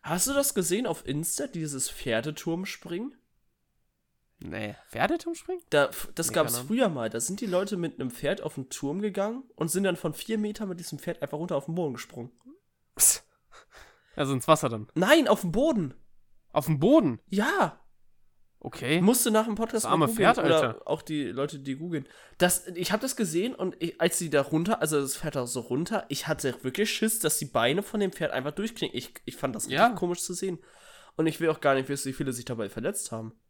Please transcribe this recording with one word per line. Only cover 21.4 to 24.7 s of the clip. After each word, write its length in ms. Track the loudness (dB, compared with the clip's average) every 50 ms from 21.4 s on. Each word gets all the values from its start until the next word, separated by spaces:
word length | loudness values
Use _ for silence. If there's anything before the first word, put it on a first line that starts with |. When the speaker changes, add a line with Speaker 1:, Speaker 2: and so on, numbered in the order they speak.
| -4 -4 -4 -10
Speaker 1:
die 160 | -8 -8 -8
googeln. 320 | -6 -6 -4 -4 -4 -6 -8 -18 -20 -20 -20 0 2
Das, 280 | 2 2 2 0 -4 -8
ich 240 | -6 -6 -2 -2
hab 80 | -2 -2
das 160 | -2 -4 -2
gesehen 380 | -2 -2 0 0 0 0 -2 -2
und 220 | -4 -4 -4 -4 -4
ich, 180 | -6 -6 -2 0
als 180 | 0 2 2 0
sie 120 | -2 2
da 100 | 2 2
runter, 380 | 2 4 0 0 2 2